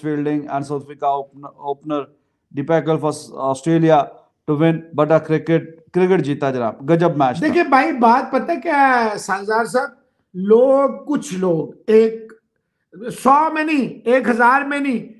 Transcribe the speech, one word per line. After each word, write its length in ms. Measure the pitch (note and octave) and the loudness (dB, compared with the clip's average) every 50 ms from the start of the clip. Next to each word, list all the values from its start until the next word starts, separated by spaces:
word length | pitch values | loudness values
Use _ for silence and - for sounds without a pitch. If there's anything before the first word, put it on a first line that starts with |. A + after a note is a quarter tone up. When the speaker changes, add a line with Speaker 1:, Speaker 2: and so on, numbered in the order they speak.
| D3 | -6
Speaker 1:
fielding 440 | D#3 D3+ D3 D3 D3 D3+ D3 C#3+ D3 | -6 -4 -4 -2 -2 -2 -4 -4 -6
and 140 | C#3 C#3 C#3+ C#3 | -6 -8 -6 -6
South 140 | D3 C#3 B2+ | -8 -8 -8
Africa 380 | C#3 D3 C3+ C#3+ C#3 C#3 C#3 | -12 -12 -4 -2 -2 -2 -2
open-, 500 | C#3 - _ C#3 C#3+ C#3 - _ C#3+ C#3+ | -4 -10 _ -20 -20 -20 -20 _ -10 -10
opener 320 | C#3 C#3 D3 D3+ D3+ C#3+ C3+ - _ _ _ _ _ _ _ _ - C#3 | -10 -8 -8 -6 -6 -6 -6 -8 _ _ _ _ _ _ _ _ -10 -8
Deepak 280 | C#3 D3 E3 D#3+ C#3 | -2 0 0 0 2
for 280 | D#3 D#3+ C#3 D3 D3+ D3 - - - - - | 0 -2 0 0 -4 -4 -6 -10 -16 -12 -6
Australia 640 | C3+ C3+ C3+ C3+ - E3 E3 E3 E3 D#3+ D#3 C#3+ C#3 - - - _ _ _ _ _ - | -4 -4 -4 -2 0 0 2 4 4 6 6 4 4 0 -6 -16 _ _ _ _ _ -4
to 100 | D3+ C#3+ | 0 2
win, 180 | D#3+ E3 D#3+ D#3+ - - - | 2 2 2 0 -6 -6 -2
but 140 | D3 D3+ D3 | 0 2 2
a 100 | E3 D#3 | 2 2
cricket, 400 | - - D#3+ D3+ E3 - E3 D#3+ E3 - - - _ _ - | 2 0 -2 -2 0 0 0 0 -2 -6 -12 -20 _ _ 0
क्रिकेट 280 | F3+ F#3 F3+ F#3+ F3+ | 0 2 2 2 2
जीता 300 | C3 C#3 C#3+ C#3+ C#3+ C3+ | 0 -2 -4 -2 -2 -2
जनाब, 280 | B2+ B2 A#2 A2 - - C#3 | -2 -2 -4 -4 -6 -6 -2
गजब 340 | C#3 E3+ E3 F3+ - C#3 | 0 0 2 2 0 2
मैच 200 | D3 C#3+ B2+ A#2+ | 2 0 0 0
था। 40 | E3+ | 0
Speaker 2:
देखिए 240 | D4+ D#4 - F4 E4+ | -2 0 0 0 2
भाई, 280 | C#4 C4 C4 C#4+ E4 C#4+ | 2 2 2 2 0 0
बात 400 | A#3+ A#3+ A3+ A#3 C4+ B3+ A#3 C4+ | 2 4 4 4 2 0 -2 -4
पता 220 | B3+ A#3+ - E4+ | -4 -2 -2 -6
क्या 220 | C#4+ B3 E4+ D4 | -4 -4 -2 0
है 420 | C#4+ C#4 C4+ B3+ A#3+ A3+ G#3+ G3+ F3+ | 2 2 4 2 2 0 -2 -4 -6
सांजार 480 | - - F#3+ G3 G3+ G3+ G#3+ A3+ A#3 | -6 -6 -6 -6 -4 -2 -2 -2 -2
साहब, 300 | F3+ E3 B3+ C#4 C4+ - _ _ _ _ _ _ _ - | 0 -2 -4 -4 -4 -8 _ _ _ _ _ _ _ -10
लोग, 680 | F3+ F#3+ G3+ A3 A#3 B3+ C4+ C4+ C#4 C#4 B3+ A3+ G#3 - | -6 0 4 4 4 6 4 4 4 2 0 -2 -6 -6
कुछ 320 | - D4 C#4 - - F#3 F#3 | -4 -4 -4 -4 -6 -6 -4
लोग, 520 | F#3 F3+ E3 D#3+ C#3+ - - - _ - | -2 0 0 -2 -2 -6 -12 -10 _ 4
एक 420 | G#3+ A3 A3+ A3 A3+ - - - - _ _ _ _ _ _ _ _ _ _ _ - | 4 6 6 4 0 -6 -12 -18 -20 _ _ _ _ _ _ _ _ _ _ _ -20
सौ 540 | F#3 A#3 A#3 - - - B3+ C#4 D4 D#4 D#4+ | -14 -14 -12 -12 -2 2 2 4 4 2 0
में 140 | D#4 D#4 D#4 | -2 -4 -4
नहीं, 240 | D#4+ D#4 C#4 A3+ D#3+ | -2 -2 -2 -2 -4
एक 400 | - - - A#3 B3+ C4 - - | -8 -8 -2 0 0 2 2 0
हज़ार 360 | A#3 A3+ A#3+ A#3+ C4 C#4 C#4 | 0 2 2 2 2 2 0
में 160 | C#4 C#4+ C#4+ | -2 -4 -4
नहीं, 280 | C#4 C#4 A#3+ A3 - - - - | -4 -4 -4 -4 -6 -10 -18 -20